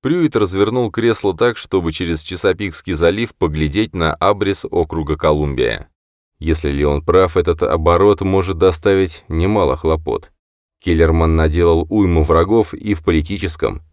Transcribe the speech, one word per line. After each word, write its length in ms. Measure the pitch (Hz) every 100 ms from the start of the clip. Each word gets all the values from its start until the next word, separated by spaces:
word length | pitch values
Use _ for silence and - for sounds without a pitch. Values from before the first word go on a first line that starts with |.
Прюит 340 | 131 175 156 110
развернул 540 | 101 95 104 127 117
кресло 440 | - 113 110 101
так, 220 | 85 120 113
чтобы 360 | - 95 85
через 280 | 78 87 82
Чесапикский 720 | - 90 101 87 101 82 -
залив 420 | 78 85 101 117
поглядеть 600 | - 85 76 78 87 110
на 200 | 90 82
абрис 520 | - 95 104 98 98 -
округа 460 | 85 80 82 76 76
Колумбия. 720 | 78 76 73 65 58 52 - _ _ _ _ _
Если 300 | 80 80 71
Леон 300 | 69 73 73
прав, 380 | - 87 92 -
этот 240 | 82 82
оборот 580 | - 80 80 85 104 101
может 380 | 95 95 90 85
доставить 680 | 95 87 104 95 92 - _
немало 480 | 80 92 107 78 67
хлопот. 520 | 80 80 78 50 - _ _ _ _ _
Келлерман 540 | 90 82 80 80 82 80
наделал 500 | 80 80 85 82 82
уйму 340 | 107 95 82
врагов 520 | 76 82 87 113 107
и 180 | - 107
в 100 | 98
политическом, 760 | - 80 78 98 90 - 55 76 -